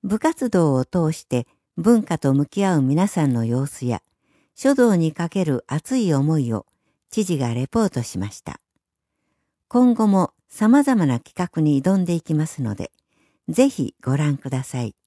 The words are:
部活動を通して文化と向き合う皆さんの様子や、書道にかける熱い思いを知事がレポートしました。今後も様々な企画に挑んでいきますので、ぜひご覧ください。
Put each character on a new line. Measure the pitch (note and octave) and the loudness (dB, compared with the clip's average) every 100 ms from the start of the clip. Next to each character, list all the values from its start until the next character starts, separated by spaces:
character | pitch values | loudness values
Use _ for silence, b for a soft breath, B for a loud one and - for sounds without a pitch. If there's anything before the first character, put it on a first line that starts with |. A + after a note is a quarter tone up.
部 | G3 G#3+ | -4 -2
活 | D#4 E4+ B3+ | -2 -2 -2
動 | F#3 D#3+ | 2 2
を | C3 | 2
通 | B2+ F3+ D#3+ | 0 -2 -2
し | D#3+ | -4
て | - B2+ A#2 _ _ - | -4 -6 -6 _ _ -4
文 | E3+ A#3 | 2 2
化 | G#3+ E3 | 2 -2
と | C#3 | 0
向 | C3+ D3 | 0 0
き | - | -2
合 | G3 E3+ | 0 2
う | |
皆 | C3 D3 G3+ | 2 0 0
さ | - D3 | 0 0
ん | |
の | A#2+ | 0
様 | A2+ B2 C#3 | -2 -2 -4
子 | - B2 | -6 -6
や、 | A2+ _ _ _ _ _ _ | -6 _ _ _ _ _ _
書 | C4 | 0
道 | C4+ A#3+ F#3+ | 4 4 4
に | D#3+ | 0
か | D#3 E3+ | -2 -6
け | G3 | -2
る | E3+ C3 - | -2 -2 -4
熱 | C#3+ - C4 | -8 -4 -2
い | G#3 | 0
思 | C#3+ C#3+ D#3+ | 0 0 0
い | A#2+ | -2
を | A2+ - _ _ _ _ | -4 -8 _ _ _ _
知 | - | -4
事 | F#3+ D#3+ | -2 -2
が | B2 | -2
レ | A#2 C3 | -4 -4
ポ | A3+ | -2
ー | G#3+ | -2
ト | - | -2
し | A#2 F#2 | -6 -6
ま | G2+ | -8
し | - | -10
た。 | - - _ _ _ _ _ _ _ _ _ _ _ | -18 -18 _ _ _ _ _ _ _ _ _ _ _
今 | A#3+ B3 | 2 4
後 | A#3 A3 | 4 2
も | G3 F3+ _ _ | 2 0 _ _
様 | - G#3+ C4+ | -2 4 4
々 | C#4+ A#3+ D#3 | 4 2 2
な | A#2+ | 0
企 | - - F3+ | -4 -8 -6
画 | - | -2
に | D#3 C#3 | 0 2
挑 | C#3 F#3+ | 2 0
ん | |
で | F3 | 0
い | E3+ | -4
き | - | -2
ま | D#3 D#3 | -2 -2
す | - | -4
の | A#2+ | -6
で、 | G2+ - _ _ _ _ _ - | -6 -10 _ _ _ _ _ -8
ぜ | - C4+ | 2 2
ひ | - A#2+ - | 2 -8 -6
ご | - C#3 | -4 0
覧 | D3+ C#3 | 0 -2
く | C3+ | -4
だ | C3 | -8
さ | C3+ C3 | -6 -8
い。 | A#2 - | -8 -10